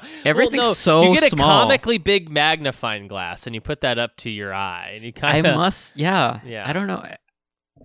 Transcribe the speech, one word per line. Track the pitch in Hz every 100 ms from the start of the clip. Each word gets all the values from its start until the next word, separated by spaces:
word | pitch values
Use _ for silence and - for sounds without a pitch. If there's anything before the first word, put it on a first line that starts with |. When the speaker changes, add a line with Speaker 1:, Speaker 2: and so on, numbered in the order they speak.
| - - 143
Speaker 1:
Everything's | 156 247 262
Speaker 2:
Well, | 240
no, |
Speaker 1:
so | 190 180 160
Speaker 2:
you | 180 294
get |
a | 302
Speaker 1:
small. | 151 143 196
Speaker 2:
comically | 247 262 220 226
big | 190 202 160
magnifying | 147 151 160 143 - 117 104 101
glass | 98 87 90 120
and | 113
you |
put | - 147
that | 131 117
up | 120 -
to | 113
your | 104 101
eye | 95 98 87 90 107
and |
you | 117 -
Speaker 1:
I | 147
Speaker 2:
kinda | 147 165 135
Speaker 1:
must, | 185 - - 139
yeah. | 165 190 120 107 123
Speaker 2:
Yeah. | 110 104
Speaker 1:
I |
don't | 165 196
know. | 185 - - _ _ _ _ _ _